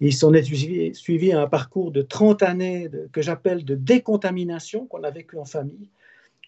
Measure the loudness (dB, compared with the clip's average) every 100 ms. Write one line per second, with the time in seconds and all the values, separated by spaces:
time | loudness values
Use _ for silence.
0 | 0 4 6 6 4 -2 -2 -2 -4 -6
1 | -4 0 2 2 2 -2 -2 -6 -2 -2
2 | -2 4 4 6 2 0 -4 -6 -8 -10
3 | -8 -4 -4 -2 -2 -2 -2 -2 2 2
4 | 2 -2 -2 -4 -6 -8 -8 -10 -10 -10
5 | -10 -10 -14 -16 -10 -8 -8 -12 -20 _
6 | _ _ _ _